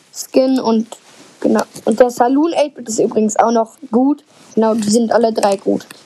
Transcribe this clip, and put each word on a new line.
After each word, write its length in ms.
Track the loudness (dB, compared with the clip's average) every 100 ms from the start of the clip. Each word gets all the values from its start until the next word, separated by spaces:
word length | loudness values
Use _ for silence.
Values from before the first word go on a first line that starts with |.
| _
Skin 460 | -18 -4 0 0 0
und 280 | 0 -2 -2 -12 _ -20 -20 -6
genau, 220 | -2 -2 -2 -8
und 160 | -2 2
der 100 | 2
Saloon 440 | 4 0 2 0
eight-Bit 340 | 0 -2 -4 -10
ist 100 | -2
übrigens 360 | -2 0 -2 0
auch 120 | 0
noch 260 | 2 -2 -6 -4
gut. 340 | 0 0 0 _ -20 -8
Genau, 180 | -2 0
die 160 | 0 0
sind 240 | 0 2
alle 200 | 0 0
drei 240 | 0 0 0
gut, 300 | -2 -4 -6 -20